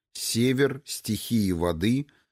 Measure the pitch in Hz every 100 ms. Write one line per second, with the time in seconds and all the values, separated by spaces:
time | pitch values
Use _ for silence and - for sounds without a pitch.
0 | _ - - 113 127 127 139 135 - -
1 | - 107 - 117 98 87 87 80 101 127
2 | 147 _ _